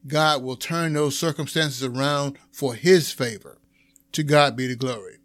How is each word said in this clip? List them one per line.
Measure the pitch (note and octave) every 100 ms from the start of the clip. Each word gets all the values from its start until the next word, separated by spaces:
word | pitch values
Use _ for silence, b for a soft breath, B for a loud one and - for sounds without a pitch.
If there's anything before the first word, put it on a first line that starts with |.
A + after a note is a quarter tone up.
| C#3
God | D3+ D#3 D3
will | B2+ B2+
turn | - E3+ E3
those | D3 D3 C3
circumstances | E3 D3+ C#3+ E3 D#3 A#2+
around | C3 B2 C#3 C#3+ C#3+ C#3 _
for | - C#3
his | A2+ E3+ F#3 -
favor. | - B2 G#2 - - _ b b b _
To | -
God | D3 D3 C#3+ A#2+
be | B2+
the |
glory. | B2 C3 A#2 F#2 -